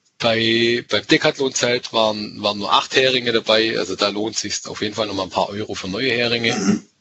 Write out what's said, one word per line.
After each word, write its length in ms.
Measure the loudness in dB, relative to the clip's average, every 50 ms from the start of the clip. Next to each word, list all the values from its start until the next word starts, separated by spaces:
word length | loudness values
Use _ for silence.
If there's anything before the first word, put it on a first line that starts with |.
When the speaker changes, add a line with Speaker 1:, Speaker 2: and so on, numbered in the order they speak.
| _ _ _ -2
Speaker 1:
Bei, 640 | 0 0 2 2 2 2 2 2 2 2 0 0 -2 -2
beim 160 | -2 -2 2
Decathlon-Zelt 840 | 4 2 4 4 2 0 0 -2 -2 0 0 0 0 0 0 -2 -2
waren, 500 | 0 2 2 2 2 -2 -6 -8 -8 -4
waren 160 | -2 -2 -2 -2
nur 120 | -2 2
acht 240 | 2 2 2 2 2
Heringe 380 | 2 2 4 2 0 0 0 0
dabei, 440 | 0 2 4 4 4 4 2 0 -2
also 180 | -4 -4 -2
da 120 | 0 0 0
lohnt 280 | 0 -2 -4 -4 -4 -6
sich's 280 | -6 -6 -6 -8 -8 -8
auf 140 | -8 -6
jeden 140 | -6 -6 -4
Fall 120 | -4 -4 -4
nochmal 180 | -2 -4 -4
ein 60 | -2
paar 180 | 0 -2 -2 -2
Euro 260 | -2 -6 -8 -8 -8
für 140 | -8 -8 -6
neue 220 | -4 -2 -2 0
Heringe 440 | 0 0 0 0 0 0 0 0 0
Speaker 2:
Mhm. 300 | 0 2 2 2 0 0 _ _ _